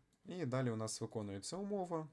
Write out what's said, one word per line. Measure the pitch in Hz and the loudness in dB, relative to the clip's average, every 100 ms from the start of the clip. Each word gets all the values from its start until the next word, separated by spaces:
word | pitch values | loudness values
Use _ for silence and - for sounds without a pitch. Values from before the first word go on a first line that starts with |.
| - _ - | -20 _ -8
І | 180 143 | -2 2
далі | 127 127 | 4 4
у | 110 | 2
нас | 110 - | 0 -2
виконується | 113 113 104 98 - 175 | -2 -2 -2 -4 -4 -4
умова, | 202 202 175 165 156 | 0 0 2 0 -2